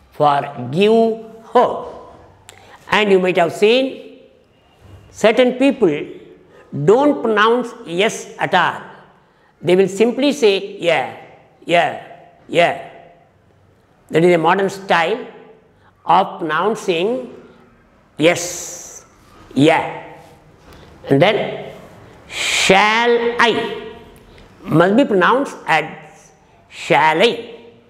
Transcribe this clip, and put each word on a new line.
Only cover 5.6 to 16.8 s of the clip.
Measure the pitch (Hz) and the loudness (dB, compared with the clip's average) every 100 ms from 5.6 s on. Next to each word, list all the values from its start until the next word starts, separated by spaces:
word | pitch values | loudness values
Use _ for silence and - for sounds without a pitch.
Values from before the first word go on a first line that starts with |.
| 277 - 185 147 180 - - - _ - _ 139 | 0 2 0 0 -8 -16 -20 -20 _ -20 _ -2
don't | 151 247 294 - | 2 4 4 0
pronounce | 226 208 220 247 233 - 160 | -2 2 2 2 -2 -12 -8
yes | 170 214 - - - | -2 -2 -4 -12 -10
at | 151 | -2
all. | 185 151 110 - - - _ _ _ _ _ | 0 0 -4 -14 -20 -20 _ _ _ _ _
They | 165 | 0
will | 180 185 | 2 2
simply | 190 233 247 285 | 0 0 2 -2
say, | - 208 190 196 - | 2 0 0 -6 -4
"Yeah, | 165 147 117 - - - _ _ | -2 -2 -4 -12 -20 -20 _ _
yeah, | - 170 143 113 - - - _ - | -2 0 0 -4 -14 -20 -20 _ -4
yeah." | 160 156 - - - - _ _ _ _ _ _ _ _ _ - | 0 2 0 -12 -20 -20 _ _ _ _ _ _ _ _ _ -4
That | 160 | 2
is | 175 | 4
a | 170 | 4
modern | 160 190 190 | 2 2 -2
style | - - 170 165 240 - - - _ _ _ _ _ | -6 -2 0 0 -4 -10 -20 -20 _ _ _ _ _
of | - 175 185 - | 0 0 0 -6
pronouncing, | 160 156 202 220 | -4 -2 -2 -4